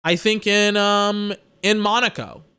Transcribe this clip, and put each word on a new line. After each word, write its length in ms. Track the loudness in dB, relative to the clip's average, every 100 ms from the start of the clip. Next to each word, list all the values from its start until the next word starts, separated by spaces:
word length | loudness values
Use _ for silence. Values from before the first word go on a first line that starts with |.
I 140 | 0 0
think 300 | 0 0 0
in, 300 | 2 2 2
um, 580 | 2 2 0 -2 -6 -8 _ _
in 180 | 0 0
Monaco 640 | 2 0 0 -4 -14 -16 _